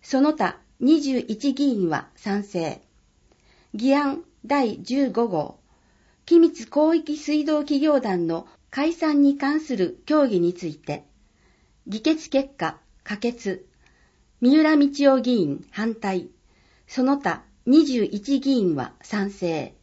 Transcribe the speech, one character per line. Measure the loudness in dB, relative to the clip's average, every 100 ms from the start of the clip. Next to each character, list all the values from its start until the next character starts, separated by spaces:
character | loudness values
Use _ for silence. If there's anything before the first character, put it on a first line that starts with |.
そ | -2 0
の | 2
他 | 2 -4 -6 _ _
二 | 2 2
十 | 2 -2
一 | -4 -4 -4
議 | 0
員 | 0 0 -2
は | -2 -6
賛 | _ -6 -4
成。 | -4 -6 -6 -8 _ _ _ _ _ _ _ _ _
議 | -4 0
案 | 2 0 -6 -12 _ -4
第 | -2 0 -4
十 | -6 -2 0
五 | 0 -2
号。 | -2 -6 -10 _ _ _ _ _ _
君 | 2 6 6
津 | 2 -6
広 | 0 2 2
域 | -2 -8
水 | -4 -2
道 | 0 -2
企 | 0 0
業 | 2 0
団 | 0 -2 -2
の | -4 -8 _ _
解 | -4 -4
散 | -2 0 4
に | 4 2
関 | -2 -2
す | -4 -2
る | -2 -4 -2
協 | 2 2
議 | 2
に | 0
つ | -2
い | -10 -12
て、 | -10 -10 _ _ _ _ _ _ _ _ -12
議 | -4
決 | -2 -2 -2
結 | -4 -4
果、 | _ -8 -8 _ _
可 | -12 -6
決。 | -6 -6 -8 -10 -12 _ _ _ _ _ _ _
三 | 4 6
浦 | 6 4
道 | 2 4 4
夫 | 4
議 | 2 0
員 | 0 -4 -10
反 | -6 -6 -4
対。 | -6 -6 -8 _ _ _ _ _ _
そ | -2
の | 0 0
他 | -2 -6 _ _ 4
二 | 4
十 | 4 0
一 | -2 -4 -2 -2
議 | 0
員 | 2 2 0
は | -6 _
賛 | -8 -4 -4
成。 | -4 -4 -4 -6 _